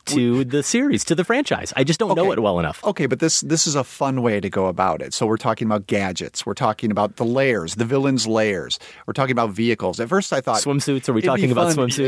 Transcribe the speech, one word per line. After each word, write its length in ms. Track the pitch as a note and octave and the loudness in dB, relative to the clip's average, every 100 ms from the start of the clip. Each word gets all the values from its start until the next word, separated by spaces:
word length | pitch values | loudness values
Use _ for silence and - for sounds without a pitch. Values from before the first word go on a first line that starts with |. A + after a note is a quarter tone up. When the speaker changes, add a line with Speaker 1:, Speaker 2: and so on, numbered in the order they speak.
| - | -4
Speaker 1:
to 320 | C#3 A#2+ B2 | 0 2 2
Speaker 2:
We 60 | |
Speaker 1:
the 180 | B2+ C#3+ | 0 -2
series, 420 | C#3 A#3 C#4+ A#2 - | 0 2 2 0 2
to 80 | |
the 100 | D#3+ | 0
franchise. 480 | F3 A#3+ C#4+ - - | 2 0 0 -2 -2
I 100 | - | 0
just 140 | C3+ E3 | 0 2
don't 160 | G#3+ F3+ | 0 2
know 80 | |
Speaker 2:
Okay. 80 | F#3+ | 2
Speaker 1:
it 100 | A2+ | 2
well 160 | G#2+ F2 | 2 2
enough. 260 | D#2+ - | 0 -2
Speaker 2:
Okay, 220 | - - C#3 | -4 -2 -2
but 120 | B2+ | 0
this, 220 | D#3+ - | 0 0
this 260 | C#3+ D#3+ E3+ | 0 0 0
is 80 | |
a 80 | C#3+ | 0
fun 380 | B2 - C#3 C3 | -2 -2 -2 2
way 200 | A#2+ G#2 | 2 0
to 100 | F#2+ | -2
go 160 | G2 F#2+ | 0 0
about 340 | F2 F#2+ D#2 | 0 0 0
it. 140 | C2+ | -6
So 100 | - | -2
we're 140 | A2 A2+ | 0 0
talking 280 | B2 A2 A2+ | 0 0 0
about 180 | G#2+ G2+ | -2 0
gadgets. 580 | G#2 F#2+ F2+ F#2 - | -2 -2 -4 -8 -8
We're 80 | - | -8
talking 380 | G2+ A#2+ G#2+ A2+ | -2 -2 0 -2
about 260 | G2+ G#2 - | 0 -2 -2
the 80 | |
layers, 520 | A#2 B2+ C3+ G#2+ E2 G2 | -2 2 2 0 -2 -4
the 100 | A2+ | -2
villain's 400 | C3+ C#3 C3 A2+ | 0 2 0 0
layers. 520 | A2 A2 F#2 C2 - - - - | 2 2 0 -4 -8 -10 -14 -6
We're 80 | |
talking 180 | A#2+ C3+ | -2 0
about 180 | A#2+ A2+ | 2 0
vehicles. 480 | F#2+ A#2 A2 F#2 F2 | 0 0 0 -2 -4
At 100 | A#2 | -2
first 240 | G3 G3 | -2 0
I 80 | C#3 | -2
thought 180 | C3 A2 | 0 0
Speaker 1:
Swimsuits? 480 | D3 C#3+ C#3 C3+ - | 0 0 0 -2 0
Are 60 | |
we 60 | A2+ | 2
Speaker 2:
it'd 20 | |
be 60 | C#3+ | 2
Speaker 1:
talking 220 | C3+ C#3 | 2 2
about 220 | A#2+ F3 | 2 2
Speaker 2:
fun. 160 | D3+ B2 | 2 0
Speaker 1:
swimsuits? 120 | C#3 | 0